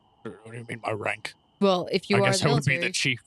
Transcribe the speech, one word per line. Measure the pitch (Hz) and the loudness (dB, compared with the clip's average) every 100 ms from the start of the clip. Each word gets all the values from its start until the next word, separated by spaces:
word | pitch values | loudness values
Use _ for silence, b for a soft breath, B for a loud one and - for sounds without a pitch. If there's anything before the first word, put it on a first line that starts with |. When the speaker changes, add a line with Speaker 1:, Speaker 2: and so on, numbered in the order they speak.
| _ _ | _ _
Speaker 1:
What | 113 92 113 | -14 -14 -14
do | 117 | -14
you | 117 | -10
mean, | 117 110 | -6 -4
my | |
rank? | 107 107 107 - - _ _ | -2 -2 -4 -8 -16 _ _
Speaker 2:
Well, | 202 180 151 | 2 2 0
if | 190 - | -2 2
you | 202 | 4
Speaker 1:
I | |
Speaker 2:
are | 196 | 4
Speaker 1:
guess | - | 2
Speaker 2:
the | 156 | 2
Speaker 1:
I | |
would | 143 143 | 2 2
be | 131 | 0
the | |
Speaker 2:
military. | 123 | -2
Speaker 1:
chief | - 139 123 | -2 -2 -2